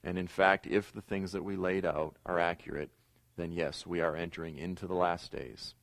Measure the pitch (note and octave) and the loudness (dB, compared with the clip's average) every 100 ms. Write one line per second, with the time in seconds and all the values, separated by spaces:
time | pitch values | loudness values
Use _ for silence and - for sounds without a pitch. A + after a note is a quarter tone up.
0 | - F2+ F2+ - F#2+ F#2+ - G#2 G2+ G#2+ | -2 -2 -2 6 6 6 4 2 2 -12
1 | - G2 F#2+ F#2+ F#2 F#2+ F2+ F#2+ F2 D2+ | -4 -4 -2 -4 -4 0 2 2 2 0
2 | D#2 - - F2 E2+ E2+ D2 C#2+ D2 _ | -2 -4 -2 2 2 0 -6 -6 -6 _
3 | _ _ _ - E2+ E2+ D2+ - - F2 | _ _ _ -8 -4 0 -2 -4 -4 0
4 | E2 D#2 E2+ E2+ E2 D2 F2 F2+ F#2 F2+ | 2 0 -4 -6 -8 -6 -6 -6 -2 2
5 | F2 E2+ - - C2 - - - | 2 0 -6 -10 -10 -12 -16 -16